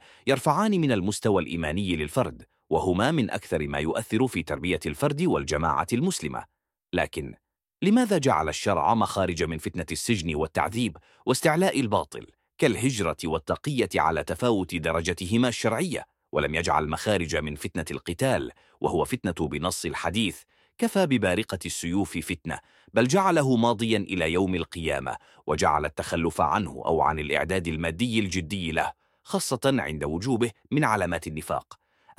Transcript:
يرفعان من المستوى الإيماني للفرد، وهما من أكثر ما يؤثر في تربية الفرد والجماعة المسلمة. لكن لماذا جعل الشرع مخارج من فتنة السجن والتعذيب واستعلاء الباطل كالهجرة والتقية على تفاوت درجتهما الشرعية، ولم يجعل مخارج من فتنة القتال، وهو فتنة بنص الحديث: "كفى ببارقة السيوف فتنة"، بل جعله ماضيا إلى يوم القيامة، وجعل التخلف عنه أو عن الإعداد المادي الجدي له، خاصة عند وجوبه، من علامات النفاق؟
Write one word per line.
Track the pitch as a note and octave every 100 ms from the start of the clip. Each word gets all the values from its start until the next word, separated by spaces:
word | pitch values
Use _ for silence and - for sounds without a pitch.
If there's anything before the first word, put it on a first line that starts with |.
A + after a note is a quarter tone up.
| - - -
يرفعان | C3+ D#3+ D3 G#3+
من | F#3+ D3+
المستوى | G#2+ F2+ G2+ A2+ F#2+
الإيماني | D2 E2 D#2 E2 G2 D#2+
للفرد، | D2+ - D2+ - - _ _
وهما | D#2+ F2 F2+ B2
من | D#3+ A2
أكثر | G2+ - E2+ D2
ما | C#2+
يؤثر | D#2 - A#2+ A2 B2+
في | F#2
تربية | E2 C#2 F2+ F2 D#2+
الفرد | D2 C#3+ D3
والجماعة | F3 D#2+ C#2+ D2+ D#2+ C#2 E2+
المسلمة. | A#2+ F3+ - D2+ B1+ - _ _ _ _
لكن | F2 C#2+ - C2+ - _ _ _ _
لماذا | F#3 A3+ A#3+ F#3+
جعل | C3+ E2 D#2
الشرع | D2+ G#2 F2 D2+
مخارج | A2+ G2 - F2+ E2
من | D#2+ D#2+
فتنة | G#2+ F2+ D#2
السجن | - - A2 D#2+ D2+
والتعذيب | D#2 - D#2 A2 A#2 D#2 _ _ -
واستعلاء | C3 D#3+ D#3 F#3+ -
الباطل | A#2 G2+ D2+ - G#1 _ _ _
كالهجرة | D3+ A2 B2 A#2 E2+ D2+ E2+
والتقية | D#2+ - E2+ - C3+ G2 F2
على | D#2 D#2
تفاوت | D2+ F2 B2 G#2+ F2+ F2
درجتهما | D#2 D#2+ E2 A2 F2+ A2+ B2+
الشرعية، | A#2 A#2 A2 F3+ F#2+ - _ _
ولم | D2+ C#2+ D#2
يجعل | F2 D2+ D2+
مخارج | D#2 - G2+ E2 D#2
من | D2+ C#2+
فتنة | - E2+ D#2+
القتال، | C#2 - E2+ C3+ G#2 C2 - _ _
وهو | - F2 D2
فتنة | B2+ F#2 E2 D#2
بنص | C#2+ E2 - E2
الحديث: | C#2+ E2+ F#2+ G#2 - - _ _ -
"كفى | A#3 G3 E3+
ببارقة | B2+ G2 F2+ A2+ F2+ E2+
السيوف | - F2 F#2 F#2+ E2+
فتنة"، | D#2 F2+ E2+ D2 - _ -
بل | G#2 B2
جعله | F3+ F#3+ E3+ C3+ A#2+
ماضيا | A#2 G#2 A2+ G#2+
إلى | - F#2 D#2+
يوم | E2+ F#2+ F#2
القيامة، | D#2+ F2 D#2 C#2 B1+ - - - -
وجعل | D#2 F#2 D2+ D2+
التخلف | - - E2+ E2 -
عنه | D#2 F#2 F2+ - -
أو | D#2+
عن | C#2+ D#2
الإعداد | D2 D2 D#2+ F#2+ E2
المادي | D#2 E2 E2 B2 A2+
الجدي | G2 F#2 D#2 G2+ E2
له، | D#2+ D2+ - _ _
خاصة | - F#3+ - B2+ C#3
عند | C3+ D2 D#2
وجوبه، | C#2+ E2 A#2+ A#2 A#2 - _
من | D3
علامات | C#3+ G#2+ F2 E2+ E2+
النفاق؟ | D#2 - C2+ - - _ _ _